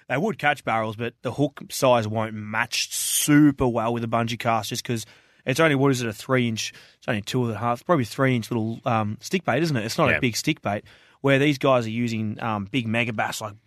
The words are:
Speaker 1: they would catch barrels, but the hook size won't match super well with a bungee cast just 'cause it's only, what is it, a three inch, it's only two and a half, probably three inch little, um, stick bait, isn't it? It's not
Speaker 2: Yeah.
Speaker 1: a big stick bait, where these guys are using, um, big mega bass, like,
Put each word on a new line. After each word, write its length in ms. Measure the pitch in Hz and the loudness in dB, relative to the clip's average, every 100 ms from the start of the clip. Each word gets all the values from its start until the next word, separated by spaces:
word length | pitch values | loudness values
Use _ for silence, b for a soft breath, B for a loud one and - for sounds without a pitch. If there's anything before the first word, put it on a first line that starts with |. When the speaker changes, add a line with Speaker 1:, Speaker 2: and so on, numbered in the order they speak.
| b | b
Speaker 1:
they 80 | 131 | -2
would 200 | 214 160 | -2 -2
catch 240 | 147 143 - | -2 -2 -2
barrels, 300 | 113 110 107 | -2 -2 -6
but 180 | 117 - | -8 -6
the 120 | 127 | -8
hook 280 | 117 147 - - | -2 -2 -4 -12
size 380 | - 135 123 107 | 0 4 4 2
won't 260 | 110 110 | -2 -4
match 600 | 107 107 110 117 - - | -6 -6 -2 -2 -2 -4
super 760 | - - - - 147 151 139 131 | -4 -4 -2 4 8 6 4 0
well 260 | 117 110 | 0 -2
with 100 | 120 | -2
a 40 | 117 | -2
bungee 320 | 117 117 117 | 0 0 -2
cast 300 | 120 113 104 | 0 0 -2
just 140 | 120 | -8
'cause 220 | - 120 - b b b - | -4 -6 -6 b b b -4
it's 140 | 131 | 2
only, 160 | 160 135 | 4 4
what 160 | 139 | 4
is 100 | 123 | 2
it, 60 | 117 | -2
a 60 | |
three 340 | 104 - 131 120 | -6 0 2 2
inch, 260 | 110 - B B B | -2 -6 B B B
it's 100 | - | -4
only 140 | 110 | -4
two 240 | 101 127 120 | -2 -2 -2
and 80 | |
a 40 | 104 | -2
half, 260 | 117 120 - | -2 -4 0
probably 200 | 170 117 | 0 0
three 300 | - 135 127 | 0 2 2
inch 140 | 110 | 0
little, 320 | 117 110 113 131 | -2 -2 -4 0
um, 320 | 113 104 107 | 0 0 -4
stick 220 | - 196 - | -4 -4 0
bait, 160 | 120 | 0
isn't 120 | 170 131 | 0 -2
it? 80 | 107 | -2
It's 120 | - | 0
not 120 | 143 | 2
Speaker 2:
Yeah. 80 | 78 | 2
Speaker 1:
a 40 | |
big 140 | 127 110 | 0 -2
stick 260 | - - | -4 -2
bait, 220 | - 104 - b b b | -2 -4 -8 b b b
where 180 | 139 135 | 2 4
these 180 | 147 135 | 4 2
guys 280 | 143 127 113 | 4 2 2
are 40 | |
using, 500 | 113 120 113 107 107 | -2 -2 -2 -4 -4
um, 240 | 120 107 98 | -4 -4 -4
big 220 | 135 113 | -4 -2
mega 260 | 113 117 | 0 -2
bass, 260 | 110 107 - | -2 -4 -6
like, 160 | 107 101 | -12 -14